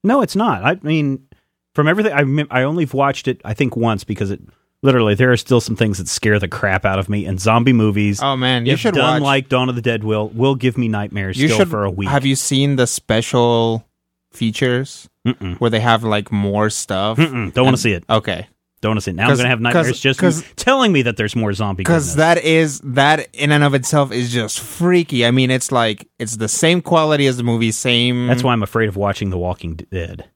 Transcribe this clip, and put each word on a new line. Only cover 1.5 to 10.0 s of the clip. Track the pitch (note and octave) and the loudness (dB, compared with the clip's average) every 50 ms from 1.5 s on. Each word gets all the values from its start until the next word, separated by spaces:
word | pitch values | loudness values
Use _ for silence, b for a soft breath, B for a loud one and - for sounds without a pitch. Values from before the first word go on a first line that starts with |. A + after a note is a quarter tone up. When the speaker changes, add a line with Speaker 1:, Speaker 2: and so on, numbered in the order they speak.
| b b _ _ _ | b b _ _ _
Speaker 1:
from | - D3 D3+ | 0 2 2
everything, | E3 G#3 G#3+ A3 | 2 2 0 0
I, | D3 C#3+ | 2 2
m-, | D3 C3+ C#3 D#3 F#3+ - | 2 2 2 0 -2 0
I | - B2+ B2+ | 0 0 0
only | C#3 D#3 F3+ D#3+ | 0 0 -2 -2
watched | C3 - C3 C#3 C#3 C3+ - - C3+ | -2 0 0 0 0 0 -2 -4 -6
it, | B2 - _ | -6 -4 _
I | - G#2+ | -10 -2
think, | - C#3+ B2 - A#2 | -2 -2 -2 0 -2
once | A#2 A#2 A2 G2 - | -2 0 -2 -2 -4
because | - G#2+ - G#2+ G2 | -8 -6 -4 -4 -4
it, | G2 - - - _ _ _ _ _ _ | -4 -8 -10 -20 _ _ _ _ _ _
literally, | - C#3 B2+ B2 A2+ G#2 G#2 | 2 2 4 4 4 2 4
there | F2+ B2+ B2+ | 4 4 4
are | B2 A2+ | 4 2
still | - - B2+ A#2+ | 2 2 2 2
some | - - A2+ - | 2 0 -2 -2
things | A#2 G#2+ G2+ F2+ | 0 -2 -2 -4
that | F2+ - | -6 -6
scare | - - - A2 G#2 G#2 | -8 -2 0 2 2 2
the | G2 F2+ | 0 -2
crap | - - - G2+ F#2+ F#2+ - | -4 -4 -2 0 0 0 0
out | G2 F#2+ F#2+ | 0 0 0
of | F#2+ - | -2 -2
me, | G#2 G#2 F#2+ | -4 -4 -4
and | F2 G2 F2+ | -4 -6 -2
zombie | F#2 A2 A2 A#2 A#2+ C3+ | 2 2 2 4 4 4
movies, | B2+ A#2 G#2+ G#2+ G2+ G#2 G#2 G#2 G2+ G2+ | 4 4 4 2 2 2 0 0 0 0
Speaker 2:
Oh, | C3 C#3 C#3 | -2 -2 -2
man, | C3 B2+ B2+ B2+ B2 A#2 | 0 0 0 0 0 0
you | B2 C3 | 0 -2
Speaker 1:
if | - | 0
Speaker 2:
should | - A#3 F#3 | 0 0 0
Speaker 1:
done | C#3+ C#3 B2 B2+ B2+ | 2 2 2 2 2
Speaker 2:
watch | C#3+ | 2
Speaker 1:
like | C#3 C3+ C#3 C3+ - | 2 2 0 0 0
Dawn | C3+ B2+ B2+ B2+ | 0 0 0 0
of | B2+ | -2
the | A#2+ | -2
Dead, | A2 B2 A#2 A2 | -2 -2 -2 -2